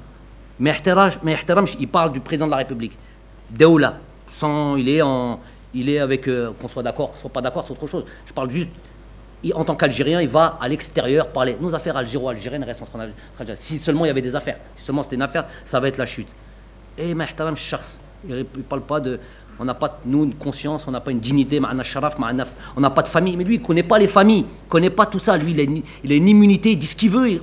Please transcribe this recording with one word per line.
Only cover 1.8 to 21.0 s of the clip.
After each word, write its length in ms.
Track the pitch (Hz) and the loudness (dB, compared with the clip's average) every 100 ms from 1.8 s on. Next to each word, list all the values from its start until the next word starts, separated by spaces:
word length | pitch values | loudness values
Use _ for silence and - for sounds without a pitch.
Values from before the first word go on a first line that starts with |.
| 139 | -2
parle 240 | 185 165 | 0 0
du 80 | 135 | -2
président 260 | - 160 156 | -6 -2 -2
de 60 | |
la 60 | 139 | -2
République. 380 | 131 123 113 - - - - - - | -4 -6 -10 -12 -20 -20 -20 -20 -10
Daoula. 480 | 113 160 160 131 - - - - | 6 8 8 4 -2 -18 -20 -20
Sans, 420 | - 151 147 147 139 | -6 -4 -2 -2 0
il 120 | 127 | 0
est 140 | 151 | 2
en, 380 | 143 131 123 120 - - - | 2 0 -2 -6 -12 -20 -12
il 160 | 127 131 | -6 -2
est 80 | 147 | 0
avec, 300 | 139 135 135 | 0 -2 -2
euh, 240 | 123 117 104 | -4 -4 -8
qu'on 60 | 120 | -12
soit 160 | 131 | -8
d'accord, 300 | 120 - 147 | -6 -4 -6
qu'on 40 | - | -8
soit 100 | 135 | -10
pas 100 | 135 | -6
d'accord, 220 | 127 180 - | -6 -6 -10
c'est 60 | |
autre 160 | 131 147 | -10 -8
chose. 180 | 156 - - - | -8 -10 -16 -14
Je 60 | |
parle 180 | - 131 | -8 -6
juste, 180 | 147 170 - - - - - - - | -4 -6 -10 -20 -20 -20 -20 -20 -12
il, 80 | 165 160 | -6 -2
en 80 | |
tant 120 | 160 147 | -2 0
qu'Algérien, 460 | 147 113 139 170 | 0 0 0 0
il 60 | 147 | 2
va 320 | 143 160 - | 4 2 0
à 60 | 123 | -6
l'extérieur 640 | 156 - - 127 147 147 | -4 -4 -4 0 0 0
parler. 280 | 135 131 113 | -2 -2 -2
Nos 140 | 175 | -4
affaires 240 | 160 160 139 | -4 -4 -4
algéro-algériennes 680 | 120 131 127 113 117 143 127 | -4 -4 -6 -6 -8 -8 -10
restent 180 | 117 | -10
entre 160 | 113 117 113 107 - - | -12 -12 -14 -14 -20 -16
Algé-, 160 | 113 104 | -14 -12
si 240 | - 156 | -8 -6
seulement 260 | 160 151 160 | -2 0 2
il 40 | |
y 20 | |
avait 100 | 135 | 0
des 140 | 127 139 | -2 -6
affaires. 220 | 151 - - - | -6 -10 -12 -18
Si 100 | - | -6
seulement 160 | 143 | -4
c'était 140 | 135 127 | -4 -4
une 80 | |
affaire, 240 | 139 165 - - - | -2 -4 -6 -12 -4
ça 140 | 131 | -2
va 80 | 135 | -2
être 100 | 135 | -2
la 80 | - | -6
chute. 240 | - - - - - - - - - | -8 -14 -16 -20 -20 -20 -20 -20 -10
Et 160 | 170 165 | -6 -4
ma 100 | 151 | -6
ihtaram, 300 | - 160 147 | -6 -6 -6
shars. 440 | - 139 - - - - 185 | -8 -10 -10 -18 -20 -20 -10
Il, 160 | 127 135 135 | -8 -8 -10
il 80 | |
parle 180 | 131 139 | -8 -8
pas 180 | - 151 | -4 -4
de, 200 | 131 117 - - - - | -4 -8 -12 -20 -20 -10
on 60 | 123 | -6
n'a 100 | - | -4
pas, 240 | - - 120 | -4 -6 -2
nous, 180 | 143 | 0
une 100 | 151 | 0
conscience, 540 | - 143 - 147 151 147 | -2 -8 -8 -6 -6 -6
on 40 | |
n'a 100 | 127 | -8